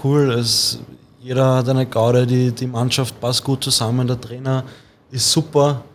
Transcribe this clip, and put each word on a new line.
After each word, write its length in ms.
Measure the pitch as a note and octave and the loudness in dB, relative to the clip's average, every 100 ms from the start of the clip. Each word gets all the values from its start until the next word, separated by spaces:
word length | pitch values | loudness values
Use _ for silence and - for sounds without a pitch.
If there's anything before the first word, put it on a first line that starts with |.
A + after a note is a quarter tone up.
cool. 260 | C3+ D3 C#3 | 0 2 2
Es, 460 | A#2+ A#2 - - A#2+ A#2+ - - _ | 0 0 -2 -2 -6 -12 -20 -20 _
jeder 300 | B2 B2+ C3 | -4 0 2
hat 140 | C3 B2 | 2 2
eine 180 | C3 B2+ | 0 0
Gaude. 400 | A#2 A2+ B2 B2 | 2 2 4 4
Die, 240 | B2+ B2+ | 2 2
die 160 | A#2 B2+ | 0 -6
Mannschaft 540 | A#2+ B2 - B2 - | -2 -2 -2 -4 -4
passt 240 | A#2+ B2+ | -4 -4
gut 180 | - C3+ | -2 -4
zusammen. 440 | C#3 - A2+ B2 B2 | -2 -2 0 0 0
Der 120 | B2 | -2
Trainer 440 | - B2 C3+ C3 - - - _ _ | -8 -8 -2 -2 -4 -14 -20 _ _
ist 180 | B2+ - | -4 0
super. 520 | - D#3 D3 C#3+ C3+ - | 0 2 4 4 2 -6